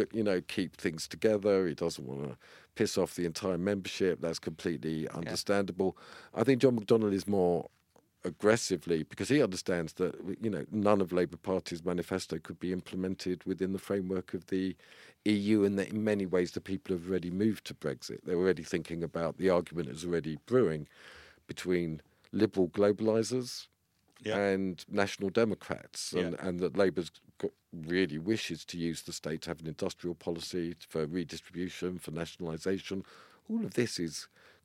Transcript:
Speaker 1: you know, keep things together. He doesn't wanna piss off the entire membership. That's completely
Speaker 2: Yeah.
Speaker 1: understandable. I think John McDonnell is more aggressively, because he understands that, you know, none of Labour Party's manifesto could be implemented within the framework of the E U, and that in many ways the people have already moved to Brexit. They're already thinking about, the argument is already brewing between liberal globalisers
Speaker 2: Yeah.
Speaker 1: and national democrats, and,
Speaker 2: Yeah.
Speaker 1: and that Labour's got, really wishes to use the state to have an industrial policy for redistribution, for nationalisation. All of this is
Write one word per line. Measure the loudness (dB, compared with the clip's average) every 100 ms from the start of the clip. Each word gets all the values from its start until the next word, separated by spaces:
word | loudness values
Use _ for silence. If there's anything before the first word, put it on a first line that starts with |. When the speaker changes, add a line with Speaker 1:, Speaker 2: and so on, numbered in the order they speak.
| -2
Speaker 1:
you | 0
know, | 2 0
keep | 0 -4 -4 -2
things | -4 -4 -10
together. | 0 2 4 4 4 2
He | 0
doesn't | -4 -4 -8
wanna | -6 -8 -10 -16 -20 -14
piss | 0 0 2
off | 0
the | 0 -4
entire | -2 -2 0
membership. | 0 0 -4 0 2 2
That's | -2 -4
completely | -6 -4 -4 -2 -2 -2
Speaker 2:
Yeah. | -4
Speaker 1:
understandable. | -6 -6 -6 0 0 0 0 -2 -2 -16 -20 -8
I | 0
think | 4 6
John | 6 4
McDonnell | 4 4 6
is | 2 2
more | 4 4 4 0 _ _ -20 _ _
aggressively, | -8 2 4 4 4 -2 0 -2
because | -2 -4 2
he | 4
understands | 4 0 -2 0 -2
that, | -2 -4 -2 -8 -4
you | -2
know, | -2 -2
none | 2 4 4
of | 4
Labour | 2 0 -2
Party's | -2 -2 -2 -6 -2
manifesto | -2 0 -2 -2 -8
could | -8 -8
be | -4
implemented | -4 -4 -4 -4 -4 -4 -4 -4
within | -2 0
the | -2
framework | -2 -2 -2 -4 -4
of | -8 -4
the | 0 0 -4 -14 -20 -20 _ 0
E |
U, | 2 4 6
and | 6 4
that | 0
in | 0
many | 2 2 2
ways | 2 0
the | -2
people | -6 -6 -2 -4
have | 0
already | -2 0
moved | 2 2 2 -6
to | -6
Brexit. | -6 -6 -8 -10
They're | -2 2
already | 4 2
thinking | 0 -4 -2 -4
about, | -4 -2 -2 0
the | 4
argument | 4 2 -4 -6
is | -6
already | -2 -2 -2 -8 2
brewing | 4 4 2 -6 -16 -20 -20 -20 -20 -14
between | -8 0 0 0 -4 -10 _ -6
liberal | 2 2 4 2
globalisers | 4 4 4 2 2 0 -2 -4 -10 -14 _ _ _ _ _
Speaker 2:
Yeah. | -4 0
Speaker 1:
and | 2 2 0 -4 -4
national | 0 0 0 0
democrats, | 2 2 2 -4 -8 -8 -10 -4
and, | -2 0
Speaker 2:
Yeah. | -2 -4
Speaker 1:
and | 0
that | 0 4
Labour's | 2 2 -6 -10 _ -6
got, | -6 _ _
really | -12 -2 2 2 0
wishes | -2 -2 -2 -8 -8
to | -4
use | -2 -4
the | -8
state | -8 -6 -6
to | -6
have | -8
an | -8
industrial | -6 -6 -4 -8 -6
policy | -4 -6 -4 -4 -4 -8 -6
for | -4 -2
redistribution, | -2 -4 -8 -10 -6 -6 -4 -6 -6
for | -8
nationalisation. | -6 -6 -6 -8 -4 -2 -2 -4 -8 -8 -18 -20 -20 -6
All | -4
of | -2 -2
this | -2 -2
is | -6 -6 -14 _ -20 _